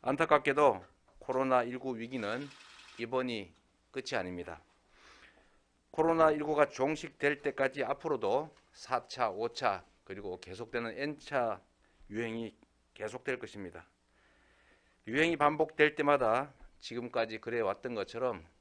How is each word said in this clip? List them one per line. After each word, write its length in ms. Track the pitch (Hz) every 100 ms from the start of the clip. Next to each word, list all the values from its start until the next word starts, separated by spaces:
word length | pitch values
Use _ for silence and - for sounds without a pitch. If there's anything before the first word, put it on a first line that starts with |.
안타깝게도 800 | - 139 160 147 143 139 147 95 - _ _ -
코로나 440 | - 131 135 127
일구 340 | 120 123 131 117
위기는 480 | 117 131 104 120 143 - - - - -
이번이 580 | 117 127 127 113 92 _ _ _ _
끝이 260 | 135 - 123
아닙니다. 460 | 90 90 87 82 _ _ _ _ - - - _ _ _ _ _ _
코로나 400 | - 160 165 160
일구가 400 | 151 147 151 143
종식될 720 | - 135 156 - - 143 143
때까지 420 | 151 - 135 135
앞으로도 720 | 120 139 160 135 107 123 156 - _
사 340 | - - 127 -
차, 240 | - 117
오 200 | 98 117
차 320 | - 123 95 - _
그리고 360 | - 95 101 92
계속되는 600 | - 95 113 120 117 110
N차 600 | 143 147 - 143 117 98 _ _ _ _ -
유행이 440 | 104 117 113 113 - _ _ _
계속될 460 | - 107 123 - 127
것입니다. 480 | 107 104 92 82 - _ _ _ _ _ _ _ _ _ _ _ -
유행이 300 | 127 165 160
반복될 580 | 147 151 156 - 151 151
때마다 580 | 143 143 117 120 143 - - -
지금까지 600 | - 120 120 120 113 110
그래왔던 560 | - 117 101 101 127 117
것처럼 500 | 95 117 127 98 82 _